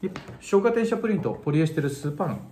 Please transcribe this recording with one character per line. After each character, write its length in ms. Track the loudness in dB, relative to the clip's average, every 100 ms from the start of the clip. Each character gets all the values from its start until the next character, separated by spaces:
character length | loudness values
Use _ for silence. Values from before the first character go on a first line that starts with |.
で、 80 | -8 -6 -14 -16
消 240 | 2 4
化 60 | 6
転 180 | 2 2
写 100 | 0
プ 100 | 0
リ 60 |
ン 60 | 0
ト、 120 | -2
ポ 180 | -4 0
リ 100 | 2
エ 60 | 2
ス 80 |
テ 60 | 2
ル 100 | -2
ス 220 | -2 -6
パ 140 | -2 -4
ン 140 | -4 -10